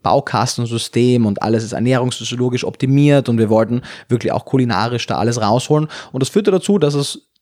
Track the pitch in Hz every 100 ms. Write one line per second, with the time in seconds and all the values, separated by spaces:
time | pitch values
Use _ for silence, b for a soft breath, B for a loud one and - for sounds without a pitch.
0 | - 135 - 110 120 - 117 117 - 117
1 | 123 123 107 98 107 110 113 - 120 127
2 | 127 - 117 120 127 123 - - 131 139
3 | 147 143 123 113 110 110 110 120 B B
4 | - 120 - - - 131 123 92 117 120
5 | - 69 110 120 104 120 - 151 151 B
6 | B 131 131 208 208 185 - 202 147 143
7 | 139 - _ _